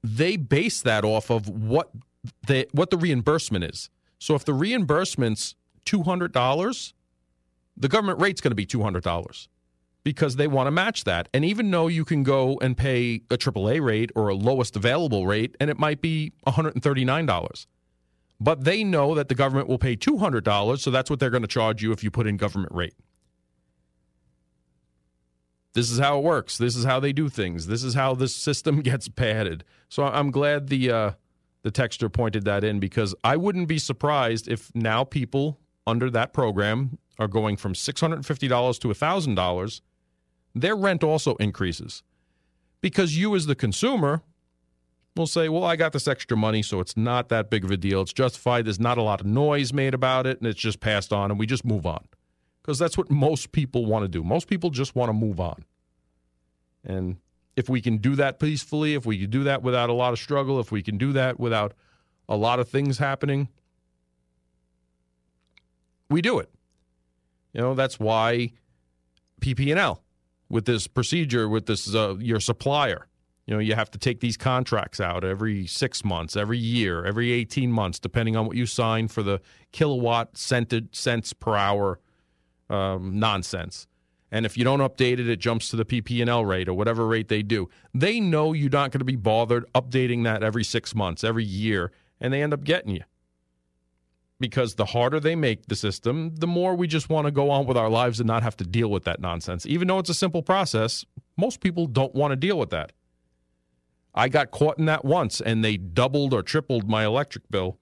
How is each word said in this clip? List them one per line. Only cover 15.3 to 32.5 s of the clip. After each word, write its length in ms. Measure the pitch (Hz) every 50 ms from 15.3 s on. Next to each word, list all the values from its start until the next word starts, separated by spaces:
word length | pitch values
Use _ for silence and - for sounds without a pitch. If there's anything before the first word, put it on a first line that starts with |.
| 101 107 113 - - -
and 100 | 143 147
it 80 | 143 -
might 220 | 151 151 151 147
be 320 | - 165 160 156 151 156 - _ _
a 60 | 143
hundred 240 | 135 - 160 156 -
and 80 | -
thirty-nine 440 | - 147 139 131 127 127 131 156 165
dollars, 420 | 135 95 85 85 - - - - _ _ _ _ _ _ _ _ _ _ _ _ _ _ _
but 240 | 107 156 165 143 131
they 180 | 156 190 220
know 320 | 214 196 180 151 139 143 160
that 140 | 151 143 -
the 60 | 135
government 320 | 120 143 135 131 139 135 -
will 100 | 131 120
pay 160 | - 131 120
two 240 | 110 - 277 302 214
hundred 240 | 202 185 135 110
dollars, 400 | 87 110 104 101 101 110 131 139
so 80 | - 143
that's 200 | 127 131 131 -
what 100 | 147 123
they're 100 | 139 127
gonna 160 | 117 127 113
charge 360 | 107 - 127 113 110 110 101
you 100 | 107 110
if 100 | 110 98
you 80 | 107 104
put 160 | - 120 113
in 100 | 107 104
government 380 | 95 104 101 - 101 92 - -
rate. 200 | 87 90 - _ _ _ _ _ _ _ _ _ _ _ _ _ _ _ _ _ _ _ _ _ _ _ _ _ _ _ _ _ _ _ _ _ _ _ _ _ _ _ _ _ _ _ _ _ _ _ _ _ _ _ _ _ _ _ _ _
This 160 | 117 120 113
is 80 | 120 123
how 200 | 139 139 143 139
it 40 |
works. 360 | 143 170 165 131 95 - - -
This 180 | 117 123 117
is 80 | 123 117
how 160 | 135 127 131
they 140 | 139 143 139
do 160 | 147 160 143
things. 360 | - 113 101 90 85 85 80
This 160 | 87 110 117
is 120 | 127 131 117
how 200 | 139 131 135 131
this 220 | 127 135 123 -
system 440 | - - 151 143 - - 156 147 151
<laughs> 20 |
gets 260 | 143 123 127 113 - -
padded. 560 | - - 131 110 110 110 104 92 82 82 - _ _ _ _ _
So 140 | - -
I-, 160 | 139 139 113 143
I'm 120 | 143 143
glad 380 | 123 135 143 147 147 147 139 135
the, 220 | 143 131 127 123
uh, 200 | 117 113 107 101 92 _ _ _ _ _ _ _ _ _
the 100 | - 107
texter 400 | - - 127 117 - - 117 104
pointed 320 | - 123 120 110 98 107 95
that 180 | 104